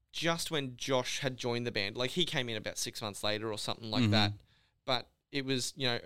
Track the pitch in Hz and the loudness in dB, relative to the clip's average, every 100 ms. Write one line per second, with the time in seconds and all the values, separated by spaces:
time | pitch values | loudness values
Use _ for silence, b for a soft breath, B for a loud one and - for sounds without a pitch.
0 | _ - 160 170 - 160 135 123 - 131 | _ -2 0 0 0 -2 -2 -6 2 2
1 | 127 - 143 123 127 117 120 104 98 113 | 2 -2 -2 -2 -2 0 0 0 -2 -2
2 | 127 185 170 151 120 110 101 - - - | -2 0 0 0 -2 -4 -4 -4 -6 -4
3 | 110 98 104 107 110 101 - - 113 127 | -6 -2 0 0 -2 -4 -4 -6 -2 4
4 | 113 107 104 104 b b b b - 123 | 6 6 4 2 b b b b -4 -2
5 | - _ _ 147 131 131 117 - 127 120 | -4 _ _ -4 0 0 -2 -2 0 0